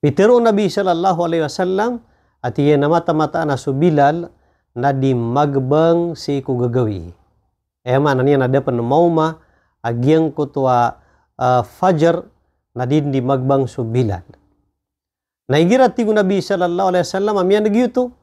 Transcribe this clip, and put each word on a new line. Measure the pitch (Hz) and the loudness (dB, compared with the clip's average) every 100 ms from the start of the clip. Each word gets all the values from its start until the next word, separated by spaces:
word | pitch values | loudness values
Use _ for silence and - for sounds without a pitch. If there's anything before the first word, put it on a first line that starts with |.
Pitiro | 147 139 202 247 | 0 2 4 4
Nabi | 233 208 202 | 4 2 0
sallallahu | - 190 165 190 170 | -2 -2 0 0 0
alaihi | 170 165 151 | 0 -2 -2
wasallam, | - 185 190 226 240 _ _ _ _ | -2 -2 -2 -2 -6 _ _ _ _
at | 123 113 | -8 0
iyan | 147 147 | 2 2
na | 143 | 2
mata-mata | 170 160 156 151 170 156 | 0 0 0 0 -2 -4
na | 131 | -4
su | - | -4
Bilal | 135 175 151 139 165 165 _ _ _ _ - | 0 2 4 2 0 -8 _ _ _ _ -4
na | 135 | -2
di | 135 135 123 | 0 0 0
magbang | 117 127 147 135 127 151 165 170 170 160 | 0 0 0 0 0 2 2 2 -2 -6
si | - 143 | -6 -6
ku | 131 127 | -4 -2
gagawi. | 123 123 113 98 85 - _ _ _ _ _ _ | -2 -2 -2 -4 -12 -18 _ _ _ _ _ _
Ema | 123 131 147 131 | -2 0 2 2
na | |
niya | 135 143 | 2 2
na | 127 | 2
dapat | 139 135 120 | 0 0 -4
na | |
mauma, | 117 143 170 160 156 160 _ _ _ _ | 0 2 2 2 -2 -4 _ _ _ _
agyang | 120 120 127 160 160 | -6 -2 2 2 0
ko | 151 143 | -4 -6
tua, | - 131 123 120 - _ _ _ - | -2 0 2 0 -4 _ _ _ -4
ah, | 123 127 | 0 0
fajar | 113 - 180 165 165 170 - _ _ _ _ 120 | -2 -2 0 2 2 0 -6 _ _ _ _ -8
na | |
din | 123 151 143 | -2 0 0
di | 135 | -2
magbang | 127 135 131 139 131 | -2 -2 0 0 -2
su | - | -6
Bilal. | 117 117 113 90 - - _ _ _ _ _ _ _ _ _ _ _ | -4 -2 -2 -4 -12 -20 _ _ _ _ _ _ _ _ _ _ _
Na | 139 | 0
igirat | 175 247 254 - | 2 4 2 2
ti | 220 | 0
ku | |
Nabi | 214 190 196 | 0 0 0
sallallahu | - 196 180 175 190 | -2 -2 -2 0 0
alaihi | 180 170 | 0 -2
wasallam, | 190 202 208 | -2 -2 0
amiyan | 180 208 214 | 2 2 2
nagyuto | 208 247 247 254 - | 0 0 -2 -4 -8